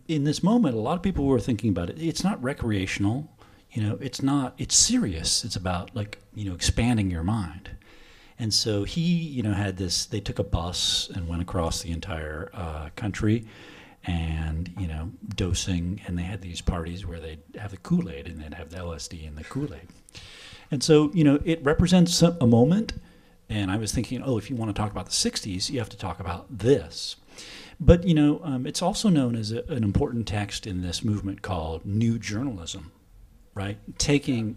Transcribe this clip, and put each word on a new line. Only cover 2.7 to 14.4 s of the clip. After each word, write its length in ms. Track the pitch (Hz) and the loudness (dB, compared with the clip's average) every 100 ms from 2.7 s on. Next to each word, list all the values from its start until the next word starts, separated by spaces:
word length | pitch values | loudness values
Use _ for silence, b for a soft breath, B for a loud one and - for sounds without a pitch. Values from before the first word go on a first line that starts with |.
| 101 92 - 101 131 156 _ B B B | 0 -2 0 0 0 -6 _ B B B
you 100 | 113 | -4
know, 160 | 104 - | -2 -2
it's 200 | 135 - | -6 -2
not, 320 | 135 143 127 - | 0 0 -2 -6
it's 180 | 113 - | 0 2
serious. 680 | - 247 131 80 76 - 110 | 4 2 0 -2 -2 -2 -2
It's 100 | - | -4
about, 400 | 90 87 87 107 | -2 -4 -4 -8
like, 240 | 104 - - 107 | -8 -10 -16 -8
you 100 | 98 | -8
know, 80 | |
expanding 560 | 87 - - 117 110 98 | -2 0 2 2 4 2
your 140 | 82 | 0
mind. 480 | 90 113 85 78 - - B B B B B - | 0 0 -2 -10 -14 -16 B B B B B -6
And 120 | 110 | 0
so 340 | - 113 101 101 | 0 2 0 0
he, 160 | 170 | 0
you 420 | 165 170 160 127 | 2 2 0 -2
know, 100 | 104 | 0
had 240 | 95 101 92 | 0 -2 -2
this, 280 | 90 - - | -2 -2 -2
they 120 | 104 | -6
took 200 | - - | -4 -4
a 40 | |
bus 680 | 95 85 87 90 - - - | -2 -2 -2 -2 -2 -2 -4
and 140 | 92 82 | -6 -4
went 160 | 85 | -4
across 400 | 90 92 82 - | -2 -2 -2 -2
the 80 | 85 | -4
entire, 580 | 82 92 80 78 76 - 101 | -6 -6 -8 -8 -10 -10 -10
uh, 340 | 82 76 76 - | -8 -8 -10 -6
country 500 | 107 - 107 117 B B B B B B | -6 0 2 2 B B B B B B
and, 680 | - 85 82 80 | -4 -2 -2 -2